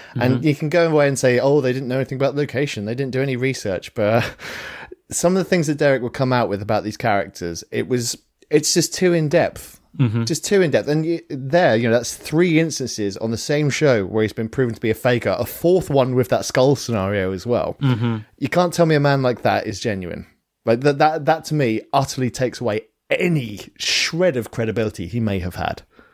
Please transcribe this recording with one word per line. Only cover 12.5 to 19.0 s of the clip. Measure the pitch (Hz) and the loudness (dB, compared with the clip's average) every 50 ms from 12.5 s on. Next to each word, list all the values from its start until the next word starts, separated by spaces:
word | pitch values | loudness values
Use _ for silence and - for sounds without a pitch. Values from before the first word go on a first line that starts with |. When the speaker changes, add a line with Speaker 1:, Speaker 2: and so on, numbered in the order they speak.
| 156 156 | 4 4
Speaker 1:
instances | 165 156 - - 131 113 - - 104 101 95 | 2 2 -2 -6 -6 -6 -4 -4 -4 -4 -4
on | - 113 113 | -4 -4 -4
the | 117 - | -2 -2
same | - - 147 151 151 143 | -2 -2 0 0 0 0
show | - - 156 139 123 104 95 | 0 2 2 4 4 4 2
where | 90 104 110 | 0 0 0
he's | 110 101 | 0 0
been | - 117 113 110 | 0 -4 -6 -4
proven | - 135 131 117 107 | -2 0 0 0 -2
to | - | -2
be | - 110 | 0 0
a | 110 | 0
faker. | - - 127 123 117 - 107 92 - | 2 2 2 2 2 2 0 0 -2
A | 117 | -2
fourth | - - - - 170 185 180 165 - | -6 -4 0 2 4 4 4 2 2
one | 143 139 123 131 123 | 2 2 2 2 2
with | 127 123 - | 0 2 2
that | - - - | 0 -2 0
skull | - - 135 127 143 139 | 0 2 4 4 4 4
scenario | - - - 113 101 95 98 104 101 92 95 | 2 0 -4 -2 -2 0 0 0 0 0 -2
as | 95 90 - | -4 -4 -2
well. | 117 120 95 78 82 - - | -2 -2 0 -2 -2 -4 -2
Speaker 2:
Mm-hmm. | 143 131 123 104 120 117 113 107 110 _ _ - | -2 -2 0 0 -2 -2 -4 -4 -8 _ _ -8
Speaker 1:
You | 139 127 | -6 -2
can't | - 175 180 170 - | 0 0 0 0 2
tell | - 170 | 2 2
me | 160 156 | 4 4
a | 143 | 4